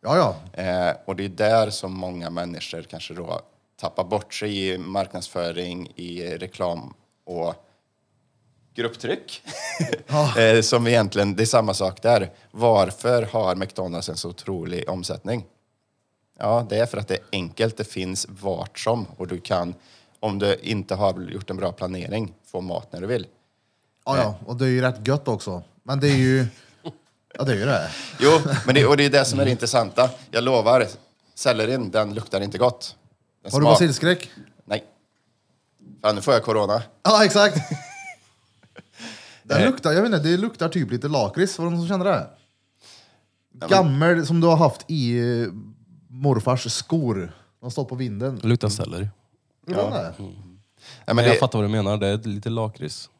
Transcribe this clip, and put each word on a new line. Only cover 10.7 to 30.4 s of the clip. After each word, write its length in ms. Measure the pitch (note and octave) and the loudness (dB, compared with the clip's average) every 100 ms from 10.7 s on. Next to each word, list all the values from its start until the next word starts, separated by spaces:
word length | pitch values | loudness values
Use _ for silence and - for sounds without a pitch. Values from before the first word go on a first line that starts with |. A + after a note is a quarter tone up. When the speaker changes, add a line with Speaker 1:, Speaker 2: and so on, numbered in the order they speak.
| A#2+ A#2 | 2 4
Speaker 2:
egentligen, 500 | A#2+ G2+ G2+ G2+ G2 | 2 2 0 0 0
det 60 | |
är 40 | A2+ | 2
samma 280 | B2 A2 | 2 2
sak 280 | F#2+ F#2 F#2 | 0 -2 0
där. 280 | A2+ A#2 F2+ - _ | 2 2 2 -10 _
Varför 720 | G#2 A#2 G#2+ F#2 G2 A#2+ B2 | 0 4 4 4 0 0 0
har 320 | G#2 A2+ F#2+ | 0 -2 0
McDonalds 540 | F#2 F#2+ - F#2 E2+ E2 | -2 -4 -6 -6 -6 -8
en 80 | E2 | -8
så 120 | E2+ | -10
otrolig 600 | E2+ - F#2 E2+ F2 - | -12 -8 -8 -6 -8 -6
omsättning? 560 | F#2 E2+ - F#2 A#2 F2 _ _ _ _ _ _ _ _ _ | -8 -6 -8 -6 -8 -8 _ _ _ _ _ _ _ _ _
Ja, 280 | G#2 A#2 A2+ | 0 0 0
det 80 | G#2+ | -2
är 80 | A#2 | -2
för 120 | - | -2
att 100 | G#2 | -4
det 60 | |
är 80 | F#2 - | -6 -4
enkelt. 440 | G2 E2+ - A2+ A2 | -6 -6 -2 -2 -2
Det 80 | |
finns 420 | G#2 - F#2 F#2+ - | -10 -6 -6 -6 -8
vart 500 | F#2+ G2+ E2+ F2+ - | -8 -6 -6 -8 -6
som. 280 | - A#2 F#2+ - | -4 -2 -4 -10
Och 100 | F2+ | -10
du 140 | F2+ | -10
kan, 340 | - F#2 F2 F2 _ _ _ _ | -4 -2 -2 -8 _ _ _ _
om 180 | G#2+ G2 | -6 -2
du 160 | G2+ - | 0 0
inte 320 | - G#2+ F#2+ | -2 -4 -4
har 260 | F#2+ G2+ F#2 | 0 0 0
gjort 300 | F#2 F#2+ F#2+ | -8 -12 -10
en 60 | F#2+ | -6
bra 160 | F#2 | -6
planering, 600 | F2+ F#2 F#2 E2+ G#2+ G#2 - _ | -6 -8 -6 -6 -6 -6 -12 _
få 140 | F#2+ | -10
mat 320 | F#2 E2+ - | -6 -8 -10
när 80 | E2+ | -10
du 60 | F#2+ | -6
vill. 200 | A#2+ - _ _ _ _ _ _ _ | -6 -6 _ _ _ _ _ _ _
Speaker 1:
Ja, 120 | - C3+ | -2 0
ja. 60 | |
Speaker 2:
Eh. 120 | A2 G2 - | 0 -2 -10
Speaker 1:
Och 80 | A#2+ | -2
det 80 | |
är 40 | C3 | 2
ju 120 | B2+ | 2
rätt 280 | B2+ G#2+ G#2+ | 0 0 -2
gött 200 | C#3+ C#3+ | -2 -2
också. 340 | G#2+ - F2+ F2 _ | -4 -4 -10 -10 _
Men 180 | - C#3 | -6 0
det 80 | C#3+ | 2
är 80 | C#3 | 4
ju, 300 | B2+ C3+ B2 - - _ E3 - _ _ _ - | 4 4 0 -4 -20 _ -16 -16 _ _ _ -6
ja, 60 | |
det 80 | C3+ | -2
är 40 | G#2+ | 0
ju 80 | |
det. 260 | A#2 A2+ D#2 - - - | 2 0 -2 -10 -14 2
Speaker 2:
Jo, 100 | C3+ D#3+ D3+ C#3 A#2 | 6 6 4 -2 4
men 80 | |
det, 120 | C3 A2 | 4 6
och 100 | C#3+ | 6
det 80 | |
är 60 | C#3+ | 6
det 140 | C#3+ | 4
som 140 | C3 A#2+ | 4 2
är 60 | |
det 60 | C3+ | 2
Speaker 1:
Mm. 60 | B2 | 0
Speaker 2:
intressanta. 540 | A#2 B2+ G#2 - B2+ - - | 2 0 0 2 2 0 -4
Jag 140 | A2+ | -2